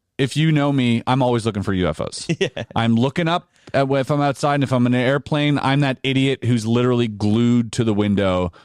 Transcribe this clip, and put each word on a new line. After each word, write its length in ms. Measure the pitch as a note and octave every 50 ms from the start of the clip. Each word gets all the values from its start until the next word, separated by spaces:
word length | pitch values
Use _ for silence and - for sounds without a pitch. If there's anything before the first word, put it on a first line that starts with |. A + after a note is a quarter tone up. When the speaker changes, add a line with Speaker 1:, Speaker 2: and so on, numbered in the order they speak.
| _ _ _
Speaker 1:
if 180 | - C#3 B2 -
you 160 | D3 D#3+ D#3+
know 220 | D#3 D3 C#3+ C#3+ C#3+
me, 280 | C3+ B2 A#2+ A#2 A2+ -
I'm 140 | - B2+ C3
always 240 | B2+ B2 A#2+ A#2 G#2
looking 180 | A2+ G2 G#2 F#2
for 80 | G#2+ G2
U 140 | F#2 F2+
F 140 | D#2 D#2+ -
Os. 260 | - - - - - - E3
Speaker 2:
<laughs> 60 | -
Yeah. 80 | G3 - - - - - -
Speaker 1:
I'm 200 | A2+ A#2 A#2 A2+
looking 340 | A2+ B2 C#3 - F3+ E3+ D#3+
up 200 | E3+ F3+ - _ _ _ _ - -
at, 160 | C3+ C#3 C3+
if 220 | C#3 C3+ B2+ -
I'm 80 | D3+ C#3+
outside, 360 | C#3+ C#3+ C3 - - D3 C#3+
and 100 | C#3+ C3
if 80 | - C3
I'm 120 | B2 B2
in 80 | B2 B2
an 60 | B2+
airplane, 580 | B2 C3 C#3 C#3+ - - D#3 D3 D3 D3 C#3+
I'm 220 | - - C3 C3+ C#3+
that 180 | D3 C3+ B2+ - -
idiot 400 | C3+ C3 C3+ C3+ C3+ C3 - -
who's 240 | A#2 B2 A2+ G#2
literally 400 | A2+ A#2 A#2+ B2 B2+ B2 A#2+ A#2+
glued 640 | A2 G#2 G2+ G2+ G#2 G#2+ A#2 A#2+ A#2+ A#2+ A#2+ A2+ A2 -
to 120 | - A2+
the 80 | A2+ G#2
window 580 | G2+ G#2 G#2 G2 G2 G2 F#2+ F#2 F2+ F2+ F2 - -